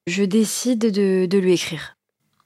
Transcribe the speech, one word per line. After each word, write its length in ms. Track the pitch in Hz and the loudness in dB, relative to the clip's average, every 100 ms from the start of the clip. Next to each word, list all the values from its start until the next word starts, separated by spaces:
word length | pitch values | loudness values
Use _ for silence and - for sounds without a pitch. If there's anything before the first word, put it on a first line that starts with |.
| - | -6
je 160 | 180 | -2
décide 680 | 202 214 214 - 240 240 226 | 0 2 0 -2 -2 0 0
de, 380 | 196 196 190 185 | 0 0 2 2
de 100 | 196 | 2
lui 160 | 185 | 2
écrire. 400 | 175 - 156 - - _ _ _ _ | 2 0 -10 -14 -20 _ _ _ _